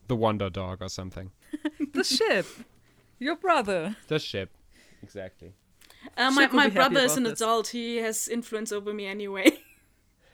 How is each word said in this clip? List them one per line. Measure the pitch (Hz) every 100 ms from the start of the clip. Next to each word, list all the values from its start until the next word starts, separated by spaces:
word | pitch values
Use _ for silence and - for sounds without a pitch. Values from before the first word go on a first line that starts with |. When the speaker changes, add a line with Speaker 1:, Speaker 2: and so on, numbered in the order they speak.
| -
Speaker 1:
the | 117
Wonder | 113 107 98
Dog | 92 92 95
or | 92
something. | - 92 92 95 -
Speaker 2:
<laughs> | - 294 302 - 294
The | -
ship. | 381 262 440 208 - - - _ _ _ _ -
Your | 262 339
brother. | 370 311 202 180 170 220 -
Speaker 1:
The | 156
ship. | - 98 92 - _ - - -
Exactly. | - 101 92 - 87 - _ _ - - - -
Speaker 3:
Uh, | 254
my, | 269
Speaker 2:
Ship | 269
will | 277
Speaker 3:
my | 269
Speaker 2:
be | 202
happy | 269
Speaker 3:
brother | 277 254
is |
Speaker 2:
about | 262
Speaker 3:
an |
Speaker 2:
this. | 233 -
Speaker 3:
adult. | 226 226 208
He | 240 233 233
has | 226 220 -
influence | 233 - 220 214
over | 208 208
me | 208 196
anyway. | 208 202 196 247
<laughs> | - - _ _ _ _ _ _